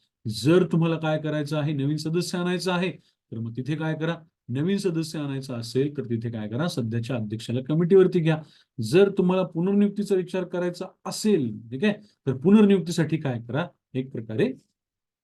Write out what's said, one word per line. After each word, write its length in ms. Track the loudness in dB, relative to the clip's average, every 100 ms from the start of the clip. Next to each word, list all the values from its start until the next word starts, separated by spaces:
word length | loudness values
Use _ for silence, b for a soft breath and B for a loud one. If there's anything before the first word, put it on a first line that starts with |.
| B _ -10
जर 380 | -2 4 4 4
तुम्हाला 240 | 2 0 0
काय 220 | -2 -2
करायचं 400 | -2 -4 -2 -2
आहे, 140 | -2
नवीन 240 | 0 -2 -2
सदस्य 420 | -2 -2 -2 -2
आणायचा 360 | -2 -2 -2
आहे, 160 | -2 -2 -6 b b -12
तर 60 | -8
मग 180 | -8 -6
तिथे 200 | -4 -4
काय 180 | -2
करा, 220 | -2 -4 -4 -10 _ -8
नवीन 300 | -2 0 0
सदस्य 400 | -2 -2 -4 -6
आणायचा 360 | -6 -6 -6
असेल, 420 | -8 -4 -2 -2 -2
तर 80 |
तिथे 260 | -6 -4 -4
काय 180 | -8 -6
करा, 200 | -4 -4
सध्याच्या 480 | -4 -4 -4 -4 -6
अध्यक्षाला 440 | -6 -8 -6 -4
कमिटीवरती 580 | -2 0 6 6 6 4
घ्या. 220 | 2 0 B B B -8
जर 300 | 2 4 4 4
तुम्हाला 240 | 2 2
पुनर्नियुक्तीचा 720 | 0 -2 0 2 2 0 0
विचार 300 | 0 0 -4
करायचा 420 | -4 -2 -4 -4 -10 _
असेल, 680 | -10 -2 2 2 0 -6 -10
ठीक 140 | -4
आहे, 80 | -2 -2 B B -4
तर 100 | 0
पुनर्नियुक्तीसाठी 800 | 6 8 8 6 2 -2 0 0
काय 240 | -2 -6 -4
करा, 180 | -4 -6 _ _
एक 160 | -8 -6
प्रकारे 420 | -8 -6 -2 -2 -2 _ _ _ _ _ _